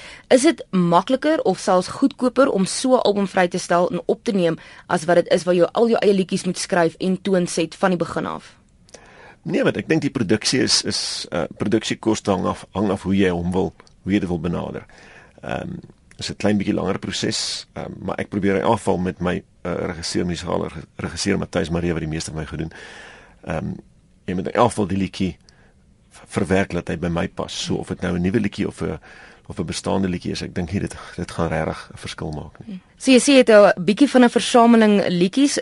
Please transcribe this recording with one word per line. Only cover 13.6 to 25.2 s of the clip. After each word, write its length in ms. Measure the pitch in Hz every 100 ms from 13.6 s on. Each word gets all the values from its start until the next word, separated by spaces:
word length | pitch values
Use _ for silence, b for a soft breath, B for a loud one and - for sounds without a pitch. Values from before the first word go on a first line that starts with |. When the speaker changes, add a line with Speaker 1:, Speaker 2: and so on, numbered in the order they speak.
| - - - _
Speaker 2:
hoe 80 | 92
jy 80 | 101
dit 80 | 87
wil 80 | 85
benader. 440 | 85 82 71 64 - b b b b b
Ehm, 360 | - 65 - - - - _ -
is 120 | -
'n 60 | -
klein 200 | 104 104
bietjie 160 | 101
langer 240 | 87 87 98
proses, 680 | - - 110 - - - -
ehm, 160 | - 67 -
maar 200 | 92 -
ek 80 | -
probeer 280 | 101 98 95
in 60 |
elk 160 | 95 113
geval 200 | - 90
met 220 | 90 -
my, 220 | 87 87 - _
eh, 100 | 90 82 85
regisseur, 400 | 82 82 98 90
musikaal 360 | 82 87 90
reg-, 240 | 82 80 - -
regisseur 420 | 82 80 101 90
Matthys 320 | 85 90 82
Maree 220 | 85 87
wat 80 | 78
die 80 | 78
meeste 220 | 80 -
van 100 | 78
my 60 | 76
gedoen. 240 | 78 80 - B B B B B B
Ehm, 280 | - 80 80 - - _ _ _ -
jy 80 |
moet 120 | 92 -
in 60 |
elk 160 | - 120
geval 180 | - 92
die 100 | 98
liedjie 380 | 92 -